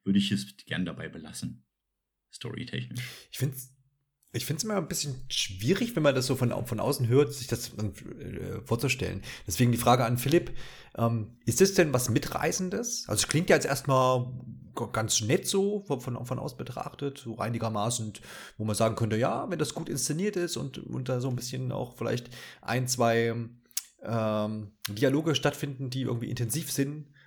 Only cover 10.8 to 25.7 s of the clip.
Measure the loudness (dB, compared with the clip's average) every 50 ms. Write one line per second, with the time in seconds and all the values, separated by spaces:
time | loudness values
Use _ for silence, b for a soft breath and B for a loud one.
10.8 | B B B 0 2 2 2 0 -2 -4 -10 -6 -2 2 6 6 6 6 8 6
11.8 | 4 4 4 2 2 4 2 2 2 0 -4 -2 0 0 0 0 -2 -2 -2 -4
12.8 | -4 -4 -4 -6 -4 -2 0 0 2 2 2 2 4 6 4 4 4 2 -2 -2
13.8 | 0 2 4 4 4 4 4 2 0 -2 -6 -10 -10 -12 -14 -16 -16 -12 -8 -6
14.8 | -6 -4 -2 -2 0 0 0 0 2 2 2 2 2 2 2 2 2 2 2 -2
15.8 | -2 -2 -4 -4 -4 -6 -6 -6 -4 -4 -4 -4 -4 -6 -6 -8 -10 -8 -6 -6
16.8 | -8 -8 -8 -6 -6 -6 -6 -8 -10 -8 -6 -4 -2 -2 -2 0 0 0 0 0
17.8 | 0 0 0 -2 -4 -6 -8 -10 B B B B B B B B -2 0 2 4
18.8 | 4 2 4 2 0 2 2 2 2 2 0 0 -2 -2 -2 -2 -2 -2 -2 -6
19.8 | -6 -4 -2 -2 0 0 0 0 0 0 0 0 -2 -2 -2 -4 -6 -6 -8 -10
20.8 | -10 -6 -6 -4 -2 -2 -2 0 0 0 -2 -2 -4 -4 -6 -4 -4 -4 -2 -4
21.8 | -4 -6 -6 -6 -2 -2 -2 -2 -4 -6 B B B B B B B -2 0 0
22.8 | 0 0 2 4 4 6 6 6 4 2 0 -2 -4 -8 -10 -16 B B B B
23.8 | B B B B -6 -4 -2 0 0 2 2 0 0 -2 -2 -6 -8 -10 -12 _
24.8 | -8 -6 -2 2 2 4 4 4 2 2 2 2 2 0 0 -2 -4 -6